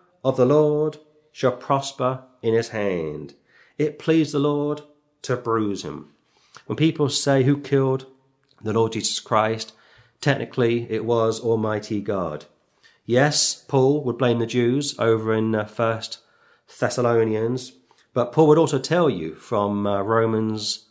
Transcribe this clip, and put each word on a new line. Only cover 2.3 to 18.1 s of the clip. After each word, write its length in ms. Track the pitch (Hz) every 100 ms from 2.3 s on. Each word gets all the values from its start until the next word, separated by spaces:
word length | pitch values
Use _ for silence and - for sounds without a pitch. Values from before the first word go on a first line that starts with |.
| _
in 100 | 117
his 180 | 113 113
hand. 640 | 110 101 90 78 76 73 - _ _ _ -
It 200 | 147 -
pleased 340 | - 160 147
the 80 | 147
Lord 400 | 147 147 147 147 - _ _ _
to 140 | - 127
bruise 460 | 120 113 104 98
him. 260 | 78 73 - _ _ _ _ - -
When 100 | 107
people 320 | 156 156 143
say, 360 | - - 135
"Who 140 | 131 143
killed 480 | 143 139 135 131 - _ _ _ _ _
the 120 | 104
Lord 200 | 107 113
Jesus 280 | 110 98 -
Christ?" 520 | - 110 110 113 - - _ _ _ _
technically 640 | 147 135 117 - 117 120 117
it 140 | 110
was 340 | 110 117 113 110
Almighty 640 | 120 113 110 107 104 107
God. 460 | 101 101 85 76 - _ _ _ _ _
Yes, 580 | - 120 147 147 - - -
Paul 340 | 139 131 147
would 160 | 131 117
blame 220 | 123 117
the 60 | 110
Jews 500 | 120 120 131 143 -
over 340 | 113 113 110
in, 220 | 110 110
uh, 120 | 110 107
First 520 | - 113 110 - - _ _ _ _ _ -
Thessalonians, 920 | 117 - 120 117 113 107 113 127 - - _ _ _